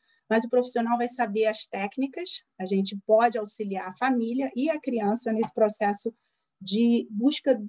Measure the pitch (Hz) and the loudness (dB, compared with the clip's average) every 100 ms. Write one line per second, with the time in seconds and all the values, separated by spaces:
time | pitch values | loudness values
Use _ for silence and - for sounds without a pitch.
0 | _ _ - 226 240 247 247 240 233 240 | _ _ 0 0 2 2 2 0 0 0
1 | 240 247 220 208 220 220 - 196 202 - | 0 -2 -2 0 0 -2 -6 -6 -6 -4
2 | 269 330 370 - - - 185 196 196 202 | -4 -4 -10 -10 -14 -8 -2 0 0 -2
3 | - 220 233 226 208 - 202 190 185 - | 4 4 4 0 -6 -8 -6 -6 -8 -2
4 | 254 247 226 254 269 240 311 302 - 233 | 0 0 0 -2 -2 -2 -2 -2 -4 -2
5 | 202 233 226 220 220 - 214 - 208 208 | 0 0 0 -2 -2 2 2 2 -2 -2
6 | 233 - _ _ _ - 190 208 233 233 | -6 -10 _ _ _ -10 -2 2 4 4
7 | - 208 254 294 277 226 | 0 0 2 2 2 2